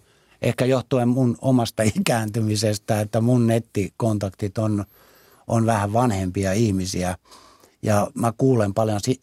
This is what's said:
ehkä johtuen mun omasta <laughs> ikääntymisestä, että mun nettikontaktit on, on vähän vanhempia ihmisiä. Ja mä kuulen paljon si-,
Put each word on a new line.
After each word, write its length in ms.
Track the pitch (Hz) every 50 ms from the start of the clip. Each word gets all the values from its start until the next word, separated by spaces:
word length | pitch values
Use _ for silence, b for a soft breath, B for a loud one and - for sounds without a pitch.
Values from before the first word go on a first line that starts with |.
| b b b b b b b b
ehkä 240 | b 117 117 - 131
johtuen 420 | 123 131 127 117 - 135 127 120 120
mun 300 | 123 131 131 123 113 -
omasta 420 | - 135 131 123 117 - - - 110 110
<laughs> 100 | - 190
ikääntymisestä, 1000 | 196 - 131 113 110 107 104 117 110 107 107 104 110 107 107 104 _ - 117 104
että 200 | 107 107 - 113
mun 260 | 113 117 127 123 117 113
nettikontaktit 1080 | 113 117 113 _ - 104 98 87 - - 117 113 107 104 104 98 90 - - 101 - -
on, 280 | 110 107 107 101 101 b b b b b b b b b b b b b
on 180 | 117 117 113
vähän 280 | 110 117 104 101 101 104
vanhempia 600 | 113 127 123 104 95 95 92 90 101 98 95 92
ihmisiä. 640 | 107 117 110 95 95 92 92 92 90 90 90 90 - B B B B B B B B B B B B
Ja 260 | B 107 107 - 101 - -
mä 200 | - - 117 110 -
kuulen 360 | 135 135 131 117 104 101 98
paljon 260 | - 110 110 107 101 -
si-, 160 | - 131 -